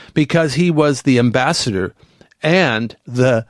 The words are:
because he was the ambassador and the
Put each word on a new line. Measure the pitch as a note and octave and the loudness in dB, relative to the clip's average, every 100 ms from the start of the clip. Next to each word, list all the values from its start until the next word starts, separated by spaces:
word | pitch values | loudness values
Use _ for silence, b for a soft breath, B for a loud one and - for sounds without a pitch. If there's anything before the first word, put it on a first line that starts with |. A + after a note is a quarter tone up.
| B | B
because | - D3 E3+ D#3+ | -2 0 0 0
he | C3 F3 | 0 0
was | D3+ D3 C#3 | 2 0 0
the | - B2 | 0 2
ambassador | A#2+ B2 C3 E3 - F#2+ F#2 - b b b b | 2 0 -2 -2 -4 -4 -6 -8 b b b b
and | D3+ F3+ E3 A2 A2+ - | 0 2 2 -2 -6 -10
the | - A#2+ B2+ A#2 | -10 0 2 2